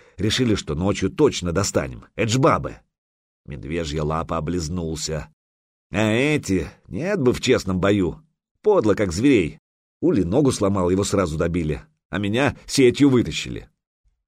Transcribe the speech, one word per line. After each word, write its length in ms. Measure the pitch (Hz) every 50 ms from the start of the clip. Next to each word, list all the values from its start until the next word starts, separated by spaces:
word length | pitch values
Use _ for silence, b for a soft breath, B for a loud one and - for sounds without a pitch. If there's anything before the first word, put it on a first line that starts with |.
| b b b
Решили, 380 | - 95 110 - 123 127 113 101
что 180 | - - - 73
ночью 360 | 76 92 101 98 - 95 95
точно 420 | - - 151 120 - - 87 87
достанем. 520 | 82 95 98 - - 92 73 65 62 57 - - _
Это 160 | - 107 110
ж 60 | 110 131
бабы». 380 | 139 156 107 82 67 64 - - _ _ _ _ _ _ _ _ _ _ _ _ _
Медвежья 560 | - 71 65 - 71 80 85 82 73 73 78
Лапа 340 | 76 76 78 80 80 78 85
облизнулся. 920 | 82 78 82 85 90 80 73 90 90 82 80 78 78 - - 78 76 - - _ _ _ _ _ _ _ _ _ _ _ _
«А 200 | - 98 110 107
эти, 560 | 107 120 139 151 151 139 - - 95 90 76 - - _ _ -
нет 320 | - 101 156 190 214 196
бы 120 | 131 123
в 80 | 113 -
честном 400 | - 127 120 95 - 95 92 92
бою. 400 | 92 98 104 101 92 80 - - - _ _ _ _ _ _ _
Подло, 340 | - 214 202 175 117 107 98
как 180 | - 104 95
зверей. 460 | 78 92 120 147 139 104 82 71 - - _ _ _ _ _ _ _ _
Ули 220 | - 165 185 101
ногу 300 | 87 85 98 143 147 131
сломал, 380 | 120 - 104 104 101 98 90 87
его 140 | 95 95 101
сразу 340 | - - 101 92 80 76 78
добили. 440 | 87 85 85 87 80 76 73 - - _ _ _ _ _
А 80 | - 95
меня 380 | 101 98 107 123 143 123 B B B
сетью 420 | - - - 131 120 - - 143 143
вытащили». 600 | 127 123 85 78 73 - - 65 58 50 - - _ _ _ _ _ _ _ _ _ _ _